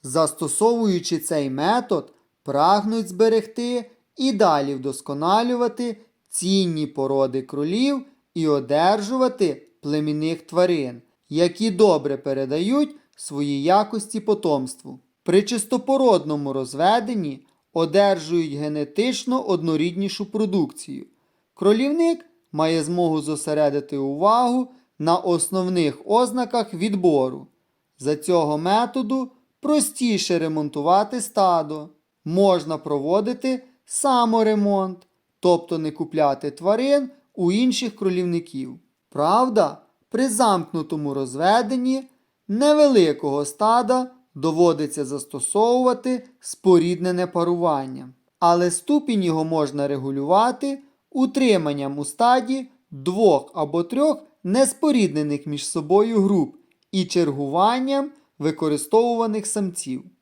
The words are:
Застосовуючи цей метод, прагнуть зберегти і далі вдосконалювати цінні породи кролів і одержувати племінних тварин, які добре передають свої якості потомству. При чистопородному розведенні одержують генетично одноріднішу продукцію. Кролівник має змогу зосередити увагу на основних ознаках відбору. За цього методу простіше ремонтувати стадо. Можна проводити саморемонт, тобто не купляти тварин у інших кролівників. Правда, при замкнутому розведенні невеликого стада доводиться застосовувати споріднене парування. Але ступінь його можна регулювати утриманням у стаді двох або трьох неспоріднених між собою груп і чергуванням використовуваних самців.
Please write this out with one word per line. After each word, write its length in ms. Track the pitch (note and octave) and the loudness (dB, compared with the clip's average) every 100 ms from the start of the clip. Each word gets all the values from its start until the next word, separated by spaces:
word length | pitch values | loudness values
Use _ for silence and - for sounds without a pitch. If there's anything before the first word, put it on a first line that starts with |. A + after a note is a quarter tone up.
| C3 | -2
Застосовуючи 1120 | C#3+ D#3 - D3+ - A3 A#3 A3 F3+ F3 D#3+ | 0 0 -2 -6 0 2 2 0 0 -2 -6
цей 300 | - D#3 C#3 | -2 -4 -2
метод, 640 | C3 D#3+ A#3 A#3+ F3 - _ _ _ | -2 0 0 0 -4 -4 _ _ _
прагнуть 680 | - C#3 D#3+ G3+ G#3 A3+ F#3 | -6 2 4 4 2 -4 -4
зберегти 800 | F3+ A3+ A3 A3 - A#3+ B3 - _ _ - | 0 2 2 -2 -8 -4 -4 -6 _ _ -4
і 140 | C4 | -2
далі 440 | G#3 G3+ D3+ C#3 C3+ | 2 4 4 0 -4
вдосконалювати 1200 | C3+ C3 - C#3+ D#3+ G#3 A#3+ B3 A#3+ A#3 A#3+ G#3+ _ _ _ | -6 -8 -8 -4 2 2 2 0 -2 -2 -8 -8 _ _ _
цінні 580 | - F3 G3 F3+ D#3+ D3 | -6 0 2 2 -2 -6
породи 540 | D3 C3+ C#3 C3+ C3 | -4 -2 0 0 -2
кролів 640 | C3 C#3 D3 G3+ C4+ C#4 C4 _ _ | -6 -6 -4 0 0 -2 -8 _ _
і 140 | F3 D#3+ | -4 0
одержувати 1200 | C#3+ B2 D3 F3 G#3+ G3+ C4 B3+ B3+ F3+ C3+ _ _ | 0 2 2 4 2 -2 0 -2 0 -2 -2 _ _
племінних 600 | D3 D3+ D3+ D3+ D#3 E3 | -4 -4 -2 -2 -4 -6
тварин, 600 | - E3 F3+ E3+ C3 A#2+ _ _ _ | -4 0 2 2 -2 -8 _ _ _
які 420 | D3 F3 E3+ A3 | 0 0 0 -2
добре 460 | F3+ G#3 D#3 C#3 C#3 | 4 4 4 0 -6
передають 760 | C#3+ C3+ C3+ D3 F#3+ C4+ D4 - _ _ | -4 -4 -2 -2 0 0 0 -6 _ _
свої 480 | - C#3+ C#3+ C#3 | -12 -6 -4 -2
якості 560 | D3 F#3+ G#3 A3 G#3+ A3 | 2 2 2 -6 -6 -8
потомству. 800 | G#3+ G#3 F3 C#3+ C3 - C3+ C3 _ _ | -2 0 2 0 -2 -12 -18 -20 _ _
При 180 | - F#3+ | 2 2
чистопородному 1120 | G#3 A#3+ - B3+ B3+ C4+ C4 F#3 D3+ D3+ C#3 | 2 -4 -2 -4 0 2 4 4 2 -4 -4
розведенні 920 | C3+ B2+ C3+ F3 A3+ G#3+ A3+ D#3+ C3 _ _ _ | -4 -6 0 2 2 0 -6 -6 -8 _ _ _
одержують 800 | E3 E3 F3 G3+ F#3 D3+ E3+ D#3+ | -2 0 4 4 2 0 -2 -2
генетично 880 | C#3+ D3+ D3+ D3 - A#3+ - - B3+ | -4 -6 -4 -6 -2 -2 -2 -2 -4
одноріднішу 920 | - F3 E3 D#3 E3+ F3 G3 - G3+ | 0 -2 0 0 -2 -2 -6 -6 -8
продукцію. 720 | G#3 G#3+ F#3 D3 - - C3+ - _ _ _ _ | -4 -2 0 -2 -6 -14 -14 -16 _ _ _ _
Кролівник 720 | _ F#3+ A3 C4+ D#4+ E4 E4 - _ _ | _ 2 4 2 2 2 0 -8 _ _
має 320 | D3+ D#3+ E3 | -2 0 0
змогу 380 | D3+ F3 E3+ D#3 | -2 0 0 0
зосередити 760 | C#3+ D3+ D3+ D#3 D3+ C#3+ C#3+ C#3+ | -4 -6 -2 0 2 0 -4 -6
увагу 680 | C3+ C#3+ F#3+ A#3 B3 B3 B3+ _ _ _ | -4 0 2 4 2 0 -4 _ _ _
на 180 | D#3 F3 | 0 0
основних 840 | F#3 E3+ - F#3+ F3+ F3+ D3+ C3+ - | 2 -2 0 -2 -2 0 0 -2 0
ознаках 680 | A3 B3 B3+ B3 A#3+ A3 | 2 2 -2 -2 -2 -4
відбору. 760 | F3 G#3 G3 F3+ D3 C3 C#3 - _ _ _ _ _ | -4 -4 2 2 4 0 -4 -18 _ _ _ _ _
За 180 | C3 D3+ | -4 -4
цього 420 | D3+ F3 D3+ D3+ | 0 0 2 -2
методу 760 | E3+ G#3 A#3+ C4 G#3+ C4 B3+ _ _ _ - | 0 0 0 -4 -4 -4 -6 _ _ _ -2
простіше 720 | D4+ C#4+ - B3 G3+ - E3+ | 0 0 -4 -2 0 0 -2
ремонтувати 840 | D#3+ D#3 D3 D3+ D3 F#3 G#3 B3 | 0 -4 -4 -4 2 2 2 -4
стадо. 680 | - - F#3+ E3+ D3+ D#3 D3+ _ _ _ D3+ | -6 0 2 2 -2 -10 -12 _ _ _ -4
Можна 520 | F3 G3 F3+ D3+ D3 | 2 4 4 0 -8
проводити 840 | D#3 D3 C#3+ F#3+ G#3+ B3 C4 B3+ - _ _ | -4 -4 0 0 0 -4 -4 -4 -8 _ _
саморемонт, 1120 | - C#4 B3+ A#3 A3+ A3 G#3+ G3+ G3 F#3+ F#3 _ _ _ _ | -4 0 2 2 2 2 2 2 0 -2 -8 _ _ _ _
тобто 380 | F3+ E3+ E3+ E3 | 2 2 2 -4
не 140 | D#3 | -4
купляти 600 | D#3 D#3 D#3 D3 C3+ D3 | -6 -6 0 0 0 -6
тварин 580 | C#3+ F3 A3 C4+ C#4+ C4 - _ | -4 0 0 2 0 0 -12 _
у 180 | - F3 | -2 0
інших 440 | G3+ B3+ - A#3+ - | 2 0 0 -6 -4
кролівників. 840 | F#3+ F3+ F3+ E3+ E3 C3+ B2+ C3 _ _ _ | -2 -2 -2 -4 -6 -12 -12 -14 _ _ _
Правда, 680 | - D3+ G#3 B3+ G#3+ D#3 - _ _ _ | -2 0 2 2 2 0 -2 _ _ _
при 200 | A3 C4 | -2 -2
замкнутому 840 | G#3+ A#3+ F#3+ E3 E3 D3+ D#3 D3 | 2 2 2 -2 -8 -6 -6 -4
розведенні 880 | C#3 C3+ C3 F3 A3 G#3+ B3+ B3 C4 C4 _ _ _ - | -4 -6 -2 2 2 0 -2 -2 -4 -6 _ _ _ -8
невеликого 960 | G#3 C#4+ D4+ D4 B3 E3 D3 D3 C#3 C#3+ | 0 4 6 6 6 4 2 -2 -2 -4
стада 680 | - G#3+ A#3 A3 B3+ B3+ - _ D3 | -2 2 2 2 0 -2 -12 _ -4
доводиться 720 | D3+ D#3+ F3 D#3 D3 D3+ C3+ | -2 4 4 4 -4 -4 -6
застосовувати 1200 | C#3 C3+ C#3 - G#3 A3+ B3 B3+ B3 B3+ B3+ - _ | -8 -8 -8 -4 2 2 4 2 0 -2 -4 -8 _
споріднене 880 | - - F#3 F3 E3+ F3 F3 F3+ F3+ | -16 -4 4 6 4 0 -2 -2 -2
парування. 840 | F3+ E3+ F3 E3+ C#3+ C3+ C3 B2+ - _ _ | -2 -2 0 0 0 -4 -12 -16 -20 _ _
Але 320 | E3+ F3 F3 | 4 4 2
ступінь 520 | F3 - D4 D4 A3 | -2 0 0 2 0
його 200 | F3 D#3+ | 0 0
можна 440 | D#3+ D#3+ D3 C#3+ C#3+ | 0 0 -2 -2 -4
регулювати 920 | C#3 C3+ C#3 C#3 F#3+ A#3 - C#4 C#4 _ _ _ | -4 -4 -6 2 4 2 0 -6 -8 _ _ _
утриманням 880 | C4+ C4 C4 B3+ G3 D3+ C#3+ C#3 C#3+ | -2 -2 2 2 2 0 -4 -6 -6
у 60 | C#3+ | -10
стаді 600 | - A#3 B3+ A3+ C4+ B3+ _ _ | 0 2 2 0 -6 -6 _ _
двох 600 | C#3 C3+ F#3 A3 C#3+ - F3 | -6 -4 2 4 4 0 -6
або 280 | D3 E3 | -2 -2
трьох 400 | E3+ B3+ D4+ D#4 - _ | -2 0 0 0 -8 _
неспоріднених 1040 | F3+ A3 C4+ - D#4 C4 F#3+ D3 D3 D3 D3 | -2 2 2 2 2 2 2 0 -2 -4 -6
між 200 | D3 - | -8 -6
собою 540 | E3 D3+ F#3+ A3 A3+ | -8 2 2 4 2
груп 340 | G3 G3 C#3+ - _ _ _ | 2 2 0 -6 _ _ _
і 140 | F#3+ F#3 | -4 -2
чергуванням 1080 | F3 D#3+ C#3 C#3+ D#3 G3+ B3+ C4 C#4 C#4+ - _ _ | 0 0 -2 -4 2 2 2 -2 -2 -4 -10 _ _
використовуваних 1080 | D3 D#3+ D#3 D3 - A3 A#3+ A#3 A3+ G#3+ G#3 | -4 -2 -2 -2 0 2 2 -2 -2 -4 -6
самців. 560 | A3 G3 F3+ - C3 - _ | -4 -6 -6 -10 -10 -12 _